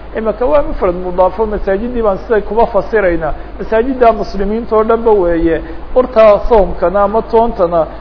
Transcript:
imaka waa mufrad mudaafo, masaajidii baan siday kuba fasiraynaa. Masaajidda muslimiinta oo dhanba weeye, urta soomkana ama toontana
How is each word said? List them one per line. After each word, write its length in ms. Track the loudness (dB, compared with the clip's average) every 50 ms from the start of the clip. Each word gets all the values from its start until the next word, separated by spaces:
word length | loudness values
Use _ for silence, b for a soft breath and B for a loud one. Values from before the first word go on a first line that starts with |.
| B B -8 -6
imaka 280 | -4 -4 -2 -2 0
waa 160 | 2 2 2
mufrad 340 | 2 0 -2 -2 -2 -2 -2
mudaafo, 500 | -2 -6 -4 0 2 2 2 0 0 -2
masaajidii 560 | -2 -2 -2 -2 -2 -2 -2 -2 -4 -4 -2
baan 160 | 0 0 -2 -2
siday 240 | -2 -2 -2 -2
kuba 240 | -2 -2 0 0 0
fasiraynaa. 680 | 0 0 -2 -2 -2 0 0 0 0 0 -2 -2 -4 -6 B B B B -10
Masaajidda 520 | -6 -2 0 0 0 0 0 2 4 4 4
muslimiinta 640 | 2 -2 -6 -4 -4 -2 -2 -2 -4 -4 0 0
oo 80 | 0 2
dhanba 280 | 2 0 0 2 2
weeye, 500 | 2 2 2 2 2 2 2 0 0 -2 B B B B B -2 0
urta 440 | 0 0 2 4 6 6 6 6 4 4 2
soomkana 540 | 4 4 4 2 0 -2 -2 0 2 2 0
ama 180 | 2 0 -2
toontana 640 | -2 0 2 2 2 2 0 0 0 0 2 0 -2 B B B